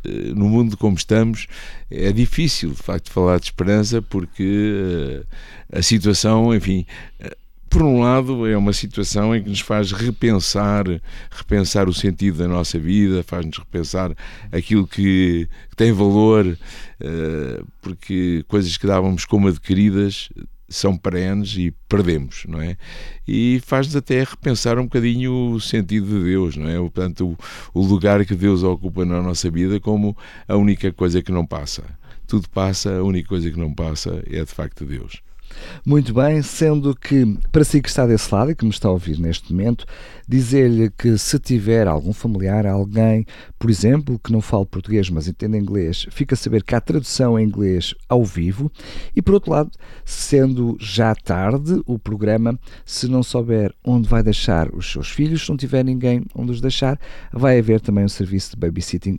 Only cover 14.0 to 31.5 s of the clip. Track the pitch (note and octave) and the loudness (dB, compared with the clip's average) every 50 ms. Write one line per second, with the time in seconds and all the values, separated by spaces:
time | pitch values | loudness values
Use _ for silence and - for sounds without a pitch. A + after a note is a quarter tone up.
14 | F#2 F2+ - - - - - - - G2+ - F2 E2+ - G#2+ G#2 F#2+ - - - | -4 -4 -6 -8 -12 -16 -16 -16 -16 -6 -6 -6 -2 2 2 2 2 2 -2 0
15 | G2 G2 F#2+ F#2 F#2 F2+ E2+ E2+ E2+ - - - - - - - A2+ A#2 A2+ F#2+ | 2 2 4 4 4 4 2 0 -2 -4 -8 -12 -14 -18 -2 2 4 4 4 4
16 | G#2 G2+ G2+ G#2 G#2+ A2 A2 G#2+ G2+ F2+ E2+ - - - - - - - - - | 4 4 6 6 6 6 6 6 4 2 0 -4 -8 -14 -14 -14 -14 -16 -14 -10
17 | - D2 E2 E2 D#2+ D#2 D#2+ D#2 D2 B1+ B1 - - - - - - F#2 F2+ - | -8 -6 -4 -4 -4 -4 -4 -4 -6 -6 -8 -10 -12 -14 -18 -16 -12 -12 -12 -12
18 | - - G2+ F#2 F2+ F2+ F2 E2 D2+ - - G#2 F#2+ F2 - - - G2+ G2 F2+ | -8 -4 -2 0 0 0 0 -2 -2 0 0 0 2 0 -4 -2 0 2 2 2
19 | F#2 F#2+ F#2 E2+ - - - G#2 G2 G2 F2+ D2+ - - F#2 F#2+ G#2 G#2 F#2+ G2 | 2 2 0 -2 -2 0 2 4 4 4 2 0 0 0 2 4 4 4 4 2
20 | G2+ G2+ G2 - - - - - - - - - - - - - - - F#2+ E2+ | 0 0 -2 -4 -10 -12 -14 -16 -16 -16 -18 -20 -18 -14 -8 -2 0 0 0 0
21 | - G2 F2 F2+ F#2 F#2 G2 G#2 G#2 F#2+ G#2+ F#2 F2+ F2 D#2 - - - - G2+ | -2 -2 -2 -2 -2 -2 -2 -2 -4 -4 -4 -2 -4 -4 -4 -6 -6 0 2 2
22 | G2 F2 E2 D2+ C#2 C2 - - - E2 D#2+ D#2 D#2 E2+ F#2 - - - - - | 2 2 2 0 -2 -6 -10 -12 -12 -10 -8 -6 -6 -6 -8 -10 -12 -14 -14 -12
23 | - - - - - - G#2 G#2+ A#2 B2 B2 B2+ - - C#3 C3+ C#3 C#3+ D3+ C#3+ | -12 -12 -12 -10 -6 -4 -2 0 2 2 2 0 0 0 0 0 0 0 -2 -4
24 | C3 - C3 B2+ C3 - - - - D3+ B2 G#2+ - A#2+ A#2 B2 B2+ A#2+ - B2 | -2 0 0 0 0 -2 -6 -6 -2 -2 -2 0 0 0 0 0 -2 0 0 0
25 | A#2 A#2 A#2 B2 B2+ B2+ B2+ B2+ B2 A#2+ A#2 A2+ G#2 - - A2+ G2+ E2+ G2+ G#2+ | 2 2 0 0 -2 -2 -2 -2 -2 -2 -2 -4 -4 -2 -2 -2 -2 0 0 -2
26 | G2 G2 G#2+ G2+ F2 F2 F#2 F#2+ F#2 E2+ C#2 C#2+ D2+ D#2 E2 E2+ F2+ E2+ - - | 0 0 0 0 2 2 2 2 0 0 -2 -4 -4 -4 -2 -2 -4 -4 -4 -4
27 | F#2 F2+ D#2+ - F#2 F2+ E2 - - - - - - - - E2+ G2 F#2+ G2+ F#2+ | -4 -4 -4 -4 -4 -4 -4 -8 -12 -16 -16 -16 -16 -6 -2 0 2 4 2 4
28 | E2 G2+ G2+ G2+ G2+ F#2+ G#2 F2 F#2+ G2+ G2 F2+ F2+ F#2 F2+ F2 F#2 F#2 E2+ F#2 | 4 4 4 4 4 2 0 2 4 4 4 4 2 0 0 0 -4 -6 -4 -2
29 | F2+ F2 F2 F2 F2+ F#2 F2+ - - F2+ D#2+ E2 F2+ F#2+ G2+ G2+ - G#2+ G#2+ G#2 | -2 0 0 0 0 -2 -2 -2 -2 -2 0 0 0 0 0 -2 0 0 0 2
30 | G#2 G#2 G2 - - - - - - - G2+ G2+ G2+ G2+ G2 - - F#2+ F2+ - | 2 0 -2 -4 -12 -16 -18 -20 -8 0 2 4 4 4 4 2 0 -4 -2 0
31 | F#2 F2+ E2+ F2+ - - F#2 F2 E2 D2 | 0 2 2 0 0 0 -2 -2 -2 -2